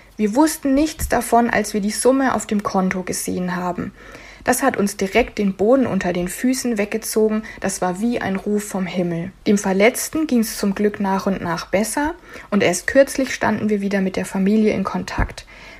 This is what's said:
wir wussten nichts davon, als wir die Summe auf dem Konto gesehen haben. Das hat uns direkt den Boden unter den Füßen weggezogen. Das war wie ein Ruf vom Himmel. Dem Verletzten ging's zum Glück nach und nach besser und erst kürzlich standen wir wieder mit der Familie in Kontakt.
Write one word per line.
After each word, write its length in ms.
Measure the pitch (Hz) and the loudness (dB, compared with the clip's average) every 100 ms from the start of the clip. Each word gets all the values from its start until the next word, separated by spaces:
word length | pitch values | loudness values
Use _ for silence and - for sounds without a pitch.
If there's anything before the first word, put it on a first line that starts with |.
| - - | -14 -4
wir 180 | 214 | 0
wussten 400 | 226 311 - 277 | 4 2 2 0
nichts 340 | 269 311 - - | 2 2 -2 -2
davon, 400 | - 233 240 240 | -2 2 2 4
als 260 | - 208 | 0 0
wir 60 | 214 | -2
die 100 | 202 | -2
Summe 440 | - 247 269 269 | 0 2 4 2
auf 120 | - - | 0 0
dem 180 | 208 | -2
Konto 400 | - 196 185 185 | 0 0 0 -2
gesehen 500 | 180 180 - 185 180 | -6 -6 -4 -4 -4
haben. 380 | 180 180 175 - - - - - - | -4 -4 -4 -8 -12 -20 -20 -20 -6
Das 200 | - 247 | 0 2
hat 160 | 277 - | 2 0
uns 180 | 202 - | -2 -2
direkt 420 | 190 220 - - | -2 0 0 0
den 160 | 202 | -2
Boden 320 | 190 208 269 240 | 2 4 4 4
unter 260 | 190 185 | 0 -2
den 140 | 180 180 | -2 -4
Füßen 520 | - 254 254 247 214 | -2 0 0 -2 -2
weggezogen. 640 | 208 220 - 220 220 214 220 - | -2 -4 -2 2 2 0 -6 -6
Das 220 | 196 - | -6 -2
war 180 | 180 180 | -4 -2
wie 200 | 233 240 | -2 -2
ein 160 | 196 190 | -2 -4
Ruf 280 | 208 208 | -2 -2
vom 220 | 202 196 180 | -2 -4 -4
Himmel. 460 | 180 175 170 175 - - | -2 -2 -2 -6 -4 2
Dem 120 | 202 | 2
Verletzten 680 | 196 190 214 254 - 320 302 | 2 4 4 2 -4 -4 0
ging's 300 | 247 220 - | 0 0 -2
zum 180 | 202 | -2
Glück 240 | 196 208 202 | 0 0 0
nach 280 | 196 190 196 | -2 0 0
und 160 | 185 | -2
nach 240 | 180 170 - | -4 -6 -2
besser 480 | 185 220 - 302 349 - - - | -2 0 -2 -2 -4 -14 -20 -2
und 120 | 202 | 2
erst 260 | - 175 - | 2 0 2
kürzlich 440 | 269 269 - 262 | 4 4 2 -4
standen 360 | - - 214 214 | -2 0 0 0
wir 120 | 208 | 0
wieder 200 | 196 196 | 0 0
mit 160 | 190 185 | 0 -2
der 80 | |
Familie 480 | 185 190 190 220 214 | -4 0 2 4 2
in 100 | - | 2
Kontakt. 640 | 196 180 185 - - - - - - | -2 -4 -6 -4 -4 -6 -20 -20 -20